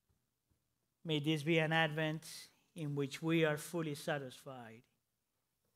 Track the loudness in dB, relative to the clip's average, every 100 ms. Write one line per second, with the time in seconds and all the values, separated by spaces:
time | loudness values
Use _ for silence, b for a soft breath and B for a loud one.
0 | _ _ _ _ _ _ _ _ _ _
1 | -2 0 2 2 4 4 4 4 2 2
2 | -2 -2 -8 -14 -16 _ _ -8 -4 -2
3 | -2 -2 2 4 4 2 -4 -4 -4 -4
4 | -2 -2 -4 -12 -16 -14 -16 -18 _ _
5 | _ _ _ _ _ _ _